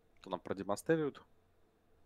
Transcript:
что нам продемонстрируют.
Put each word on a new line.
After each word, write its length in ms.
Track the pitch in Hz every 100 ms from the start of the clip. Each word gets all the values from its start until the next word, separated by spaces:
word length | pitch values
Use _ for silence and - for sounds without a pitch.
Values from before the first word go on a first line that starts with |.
| _ -
что 100 | 95
нам 100 | 90
продемонстрируют. 840 | - 95 95 104 - 165 143 - - - _ _ _ _ _ -